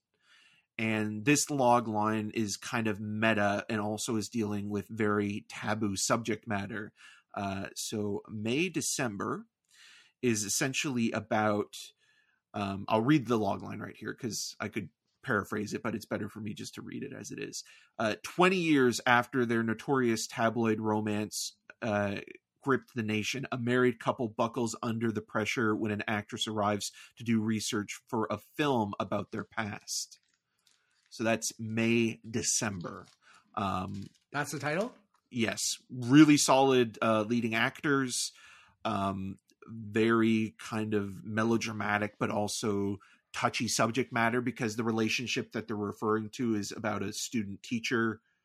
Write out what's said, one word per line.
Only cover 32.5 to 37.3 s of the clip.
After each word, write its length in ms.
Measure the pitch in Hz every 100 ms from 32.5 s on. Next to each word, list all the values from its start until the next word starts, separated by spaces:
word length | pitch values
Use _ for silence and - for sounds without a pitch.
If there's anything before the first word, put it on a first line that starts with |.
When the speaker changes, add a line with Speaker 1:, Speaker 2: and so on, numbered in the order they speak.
| - 113 98 - 95 - _ _ - _ -
Speaker 1:
Um, 480 | 98 95 95 101 98 _ _
Speaker 2:
That's 200 | 139 143
the 80 | 151
title? 360 | 143 160 240 - _ _ _
Speaker 1:
Yes. 280 | 123 110 - - - -
Really 480 | 127 120 143 151 147
solid, 600 | - 135 135 127 120 107
uh, 220 | 113 110
leading 320 | 107